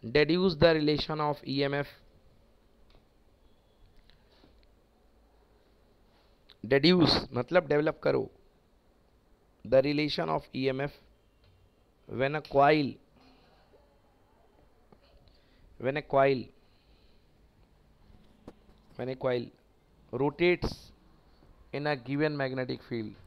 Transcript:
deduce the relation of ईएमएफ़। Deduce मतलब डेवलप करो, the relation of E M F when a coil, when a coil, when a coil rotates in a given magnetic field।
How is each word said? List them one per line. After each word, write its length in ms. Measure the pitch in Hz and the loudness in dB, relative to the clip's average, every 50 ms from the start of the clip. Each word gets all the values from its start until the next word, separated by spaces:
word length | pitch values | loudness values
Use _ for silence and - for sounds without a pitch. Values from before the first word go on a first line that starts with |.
| - 113 | -12 0
deduce 480 | 120 147 151 147 165 180 185 190 170 | 2 2 4 4 2 2 2 0 2
the 180 | 147 156 170 165 | 6 6 6 6
relation 480 | 160 151 147 151 147 - - 160 151 | 4 2 0 0 0 -2 -6 -4 -4
of 200 | 151 147 147 151 - - | -2 -4 -4 -6 -8 -8
ईएमएफ़। 500 | 135 139 139 139 139 143 143 - - - - - _ - _ - - _ _ _ _ _ _ _ _ _ - _ _ - _ _ _ _ _ _ _ _ _ _ _ _ _ _ _ _ - - _ - _ _ - _ _ _ _ _ - - _ _ _ _ _ _ _ _ _ _ _ _ _ _ _ _ _ _ _ _ _ _ _ _ _ _ _ _ _ _ _ _ _ _ _ _ _ _ _ _ - _ - | -4 -2 -2 -2 -2 -4 -4 -6 -10 -20 -20 -20 _ -20 _ -20 -20 _ _ _ _ _ _ _ _ _ -20 _ _ -20 _ _ _ _ _ _ _ _ _ _ _ _ _ _ _ _ -20 -20 _ -20 _ _ -20 _ _ _ _ _ -20 -20 _ _ _ _ _ _ _ _ _ _ _ _ _ _ _ _ _ _ _ _ _ _ _ _ _ _ _ _ _ _ _ _ _ _ _ _ _ _ _ _ -20 _ -2
Deduce 500 | 104 127 139 139 165 180 180 165 131 - - - - 131 | 2 2 4 6 6 6 6 4 4 2 0 -2 -4 -6
मतलब 340 | 120 123 - 165 180 170 139 | -6 -6 0 0 0 0 2
डेवलप 320 | 147 147 151 156 151 - - | 0 0 0 -2 -4 -2 -2
करो, 260 | 147 135 131 110 - - _ _ _ _ _ _ _ _ _ _ _ _ _ _ _ _ _ _ _ _ _ _ _ _ _ _ | 0 0 0 -2 -4 -12 _ _ _ _ _ _ _ _ _ _ _ _ _ _ _ _ _ _ _ _ _ _ _ _ _ _
the 160 | 104 120 131 135 | 2 2 4 4
relation 460 | 143 147 147 151 147 143 - 170 160 | 4 0 -2 -2 -2 -4 -4 -4 -2
of 200 | 156 151 - - - | -4 -4 -6 -8 -8
E 100 | 127 131 135 | -4 -4 -4
M 120 | 131 131 | -2 -4
F 160 | 139 147 - - _ _ _ _ _ _ _ _ _ - _ _ _ _ _ _ _ _ _ _ _ - | -6 -8 -8 -14 _ _ _ _ _ _ _ _ _ -20 _ _ _ _ _ _ _ _ _ _ _ -12
when 260 | - 110 131 139 147 | -6 -4 -4 -2 -2
a 60 | 156 143 | -6 -8
coil, 460 | - - 139 139 143 156 156 147 120 - - _ _ _ _ _ - - _ _ _ _ _ _ _ _ - _ _ _ _ _ _ _ _ _ _ _ _ _ _ _ _ _ _ _ _ _ _ - _ _ _ _ - _ - _ _ _ _ _ _ - - - - | -2 2 4 6 6 6 4 2 -2 -4 -10 _ _ _ _ _ -20 -20 _ _ _ _ _ _ _ _ -20 _ _ _ _ _ _ _ _ _ _ _ _ _ _ _ _ _ _ _ _ _ _ -20 _ _ _ _ -20 _ -20 _ _ _ _ _ _ -20 -20 -18 -8
when 180 | 110 123 139 151 | -6 -4 -4 -4
a 40 | 143 | -6
coil, 400 | - - 139 135 139 139 127 - - - - _ _ _ _ _ _ - _ _ - - - _ _ _ _ _ _ _ _ - _ _ _ _ _ _ _ - _ - - - - _ _ _ - - _ _ _ - _ _ _ - - | 0 2 4 4 4 2 0 -4 -12 -18 -20 _ _ _ _ _ _ -20 _ _ -20 -20 -20 _ _ _ _ _ _ _ _ -20 _ _ _ _ _ _ _ -20 _ -20 -20 -20 -20 _ _ _ -20 -20 _ _ _ -20 _ _ _ -12 -10
when 120 | 123 127 | -8 -8
a 60 | 131 | -8
coil 300 | 131 - 131 123 123 120 - - _ _ _ _ _ _ _ _ _ - - - | -4 -2 -2 -2 -2 -4 -6 -14 _ _ _ _ _ _ _ _ _ -20 -12 -4
rotates 600 | 123 135 147 143 - 170 180 180 - - - - - - - - _ _ - - _ _ _ - _ - - - _ - - - | -2 -2 -2 0 2 2 2 2 2 -2 -8 -8 -8 -20 -20 -20 _ _ -20 -20 _ _ _ -20 _ -20 -20 -20 _ -20 -12 -10
in 140 | 139 143 151 | -6 -4 -4
a 80 | 147 131 113 120 | -4 -4 -6 -6
given 280 | 139 143 151 156 151 143 | -4 -2 -2 -2 -2 -2
magnetic 460 | 139 131 131 131 127 123 127 117 - | -6 -6 -4 -6 -6 -6 -8 -10 -10
field। 320 | - 123 117 110 104 101 - - | -8 -8 -6 -6 -8 -12 -16 -20